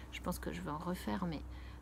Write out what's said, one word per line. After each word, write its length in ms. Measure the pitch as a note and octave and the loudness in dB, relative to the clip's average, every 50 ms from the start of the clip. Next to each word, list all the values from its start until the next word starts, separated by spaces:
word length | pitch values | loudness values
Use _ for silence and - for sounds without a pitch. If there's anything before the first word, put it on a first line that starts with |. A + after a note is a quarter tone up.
| - - | -6 -6
je 100 | - - | -6 -2
pense 180 | - F3+ F3 - | 2 2 2 2
que 120 | - E3+ | 2 0
je 80 | D#3+ F3 | 0 0
vais 100 | F#3 D#3+ | 0 0
en 80 | D3 D#3 | 0 0
refaire, 480 | E3+ F3 F3+ - - G#3+ G#3 G3 F#3 | 2 2 0 2 2 2 2 4 4
mais 140 | E3+ D3+ C3 - - - - - - - - | 2 2 0 -2 -4 -6 -6 -8 -8 -8 -8